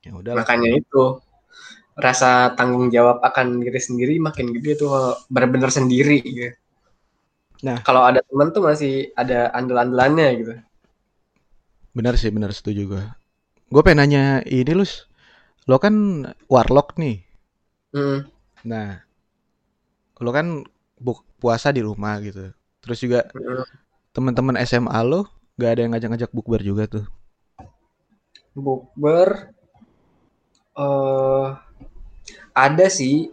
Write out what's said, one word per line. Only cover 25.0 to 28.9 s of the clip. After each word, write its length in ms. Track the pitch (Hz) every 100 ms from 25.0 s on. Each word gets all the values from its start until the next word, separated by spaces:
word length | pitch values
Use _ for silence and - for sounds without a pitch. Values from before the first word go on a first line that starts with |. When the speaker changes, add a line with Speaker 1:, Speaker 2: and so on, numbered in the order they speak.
Speaker 1:
lo 240 | 117 170 202 - _ -
gak 160 | 120 117
ada 40 |
yang 80 | 117 117
ngajak-ngajak 340 | 113 113 120
bukber 280 | 117 113 113
juga 220 | 101 101 107
tuh? 180 | 110 104 - - _ _ - - _ _ _ _ _ _ _ _ 139
Speaker 2:
Bukber, 960 | 139 131 -